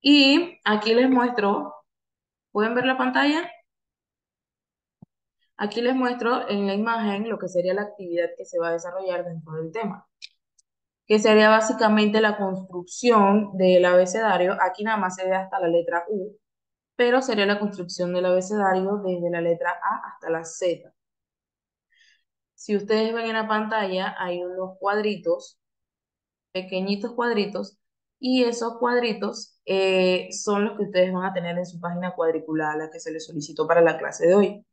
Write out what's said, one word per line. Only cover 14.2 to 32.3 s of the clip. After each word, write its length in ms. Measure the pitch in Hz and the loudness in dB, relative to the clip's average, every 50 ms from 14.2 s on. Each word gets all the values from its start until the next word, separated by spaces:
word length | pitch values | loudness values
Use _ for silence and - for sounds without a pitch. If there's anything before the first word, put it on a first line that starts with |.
| 226 214 185 175 180 185 196 - | 0 0 2 2 2 0 2 0
Aquí 220 | 185 180 - - 208 | -2 -2 -2 -4 -4
nada 140 | 220 220 | -2 -2
más 180 | 208 190 185 185 | -2 -2 -4 -4
se 100 | 185 185 | -4 -2
ve 80 | 185 190 | -2 -2
hasta 240 | 190 190 190 202 196 | -2 -2 -4 -4 -2
la 80 | 185 | 0
letra 380 | 170 170 170 170 - 170 170 - - | 2 2 0 0 0 -4 -4 -4 -4
U, 280 | 214 196 185 208 - _ _ _ _ _ _ _ _ _ _ _ _ | -6 -6 -6 -8 -12 _ _ _ _ _ _ _ _ _ _ _ _
pero 260 | - 247 240 240 262 | 0 2 4 4 2
sería 240 | 254 262 220 208 202 | 2 0 0 0 2
la 140 | 202 208 208 | 2 2 0
construcción 540 | 208 196 185 180 175 175 - - 180 175 180 | -2 -6 -6 -8 -12 -12 -6 -6 -4 -2 -2
del 120 | 180 180 | 0 2
abecedario 760 | 180 180 185 185 190 214 214 196 190 185 185 185 196 208 208 196 | 2 2 2 0 0 -2 0 2 2 2 2 0 -2 -2 -2 -2
desde 240 | 185 180 175 170 175 | -4 -4 -2 -2 -2
la 100 | 175 170 | -2 -2
letra 300 | 170 170 170 165 170 175 | 0 0 0 0 -2 -4
A 380 | 180 - - 196 220 - - - - | -4 -2 -4 -4 -4 -4 -8 -12 -16
hasta 160 | - - 160 | -14 -6 -6
la 160 | 165 165 165 | -6 -6 -6
Z. 480 | 165 - - 190 175 165 156 - - _ _ _ _ _ _ _ _ _ _ _ _ _ _ _ _ _ _ _ _ _ _ _ _ _ _ _ _ _ _ _ _ _ | -10 -10 -4 -2 -2 -2 -4 -8 -20 _ _ _ _ _ _ _ _ _ _ _ _ _ _ _ _ _ _ _ _ _ _ _ _ _ _ _ _ _ _ _ _ _
Si 220 | _ - - 208 | _ -4 -2 -2
ustedes 380 | 202 202 202 220 214 220 220 226 | -2 0 0 0 2 2 0 -2
ven 140 | 233 226 | -4 -4
en 60 | 226 220 | -2 -2
la 140 | 220 214 | -2 -2
pantalla, 680 | 214 214 214 214 214 220 220 202 190 185 185 190 - - | 0 -2 -2 -2 -2 -2 -2 -2 -2 -2 -4 -4 -4 -6
hay 260 | - 185 180 180 175 180 | -6 -6 -6 -4 -6 -6
unos 340 | 180 180 185 185 185 185 - | -6 -6 -8 -8 -8 -10 -6
cuadritos, 800 | 190 202 202 214 208 214 208 170 - 170 170 - - - _ _ _ _ _ _ _ _ _ _ _ _ _ _ _ _ _ _ _ _ _ | -4 -2 -2 0 -2 -2 -4 -2 -2 -2 -2 -2 -4 -18 _ _ _ _ _ _ _ _ _ _ _ _ _ _ _ _ _ _ _ _ _
pequeñitos 600 | 185 185 185 190 185 190 196 202 202 233 233 233 | -10 -8 -6 -6 -4 -2 -2 -4 -4 -4 -8 -4
cuadritos, 680 | - 240 240 226 208 196 - - - 202 - _ _ _ _ _ _ _ _ _ _ | -2 -2 0 0 0 -2 -2 -4 -8 -10 -10 _ _ _ _ _ _ _ _ _ _
y 240 | - 254 254 254 247 | -2 0 2 4 2
esos 340 | 233 233 233 226 233 240 233 | 2 2 -2 -6 -6 -4 -2
cuadritos, 800 | 247 240 240 247 247 233 202 180 202 214 240 - - _ _ _ _ | -2 0 2 0 0 0 -4 -4 -4 -6 -6 -8 -14 _ _ _ _
eh, 640 | - 190 190 190 190 185 185 185 185 185 180 185 185 | -2 0 0 2 2 2 4 4 4 2 0 -2 -6
son 340 | - - - 214 208 202 208 | -12 -8 -4 -2 0 0 0
los 120 | 214 208 | -2 -2
que 60 | - 202 | -4 -6
ustedes 280 | 190 190 185 185 185 185 | -2 2 2 2 2 2
van 120 | 180 185 | -2 -4
a 80 | 190 185 | -4 -4
tener 240 | 185 170 175 170 | -4 -6 -4 -4
en 80 | 175 180 | -6 -6
su 140 | 175 - - | -8 -10 -10
página 340 | 170 175 175 175 185 180 180 | -8 -6 -6 -4 -6 -6 -4
cuadriculada, 600 | - 165 160 | 0 0 0